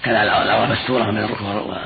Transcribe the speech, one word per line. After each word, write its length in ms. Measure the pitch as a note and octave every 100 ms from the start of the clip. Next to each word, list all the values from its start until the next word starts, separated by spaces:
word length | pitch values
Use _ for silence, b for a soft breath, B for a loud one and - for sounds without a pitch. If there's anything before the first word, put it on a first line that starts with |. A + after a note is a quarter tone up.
كان 120 | - A2+
على 280 | G#2 G#2+
العورة 220 | G#2+ G#2+ A#2
مستورة 460 | - - B2+ G#2+
من 60 | G#2+
الركبة 640 | G#2+ - G2+ G2+ - F#2